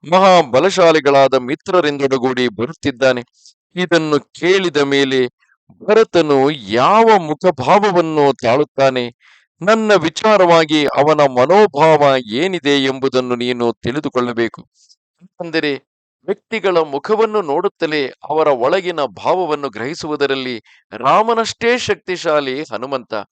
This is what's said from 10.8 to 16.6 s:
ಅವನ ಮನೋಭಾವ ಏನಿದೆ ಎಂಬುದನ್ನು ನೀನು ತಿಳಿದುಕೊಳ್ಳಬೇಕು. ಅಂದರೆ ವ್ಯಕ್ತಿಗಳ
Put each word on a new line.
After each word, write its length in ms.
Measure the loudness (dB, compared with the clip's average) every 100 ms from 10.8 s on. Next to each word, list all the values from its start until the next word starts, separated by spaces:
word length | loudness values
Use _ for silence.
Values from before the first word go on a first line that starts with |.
ಅವನ 360 | 0 0 0 2
ಮನೋಭಾವ 960 | 2 2 4 4 4 2 2 4 2 0
ಏನಿದೆ 680 | -2 -4 -4 -2 0 0
ಎಂಬುದನ್ನು 500 | 0 -2 -2 -2 -2
ನೀನು 380 | -4 -4 -2 -2
ತಿಳಿದುಕೊಳ್ಳಬೇಕು. 960 | -4 -6 -6 -4 -4 -4 -2 -4 -6 -20 _ _ _ _ _ _ _
ಅಂದರೆ 340 | -6 -4 -4 -6 _ _ _ _
ವ್ಯಕ್ತಿಗಳ 540 | -10 -10 _ -6